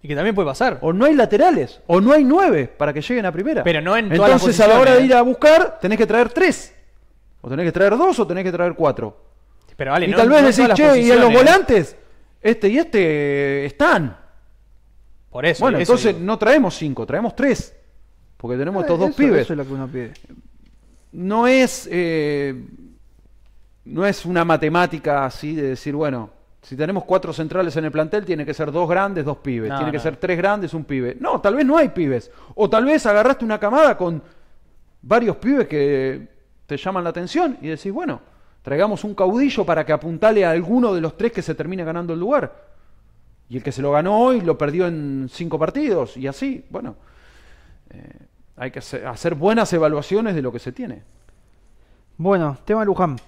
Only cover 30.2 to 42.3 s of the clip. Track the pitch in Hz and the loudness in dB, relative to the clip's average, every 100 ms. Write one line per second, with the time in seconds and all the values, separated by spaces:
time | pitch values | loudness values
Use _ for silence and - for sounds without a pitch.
30.2 | 180 170 190 208 175 165 151 139 120 - | -6 -2 -2 -2 -6 -10 -8 -6 -6 -6
31.2 | - 190 202 247 269 311 269 - 151 123 | -6 -2 0 0 2 2 2 0 -2 -2
32.2 | - - - - 208 220 254 302 233 208 | -6 -20 -20 -4 0 2 2 0 2 2
33.2 | 233 269 226 214 208 262 302 208 175 160 | 2 0 -2 -4 0 2 2 2 -4 -6
34.2 | - - - - _ _ _ _ 123 220 | -12 -20 -20 -20 _ _ _ _ -2 0
35.2 | 233 165 214 277 214 147 143 139 131 131 | 0 -4 -2 0 0 -2 0 0 -4 -8
36.2 | - _ _ _ _ 143 185 190 170 165 | -14 _ _ _ _ -10 -6 -6 -6 -8
37.2 | 180 320 339 233 147 156 196 214 349 127 | -6 -2 -2 -4 -10 -10 -8 -8 -8 -10
38.2 | _ _ _ _ - 139 208 202 208 202 | _ _ _ _ -8 -2 -2 -2 -8 -2
39.2 | 185 226 277 - 175 160 151 151 160 165 | 0 0 0 -2 -2 -2 -2 -4 -4 -2
40.2 | 214 220 180 165 175 247 240 180 160 - | 2 2 2 0 0 0 0 -2 -4 -4
41.2 | 233 220 165 151 156 185 160 170 175 165 | -4 -4 -8 -8 -8 -8 -8 -8 -6 -6
42.2 | 190 | -2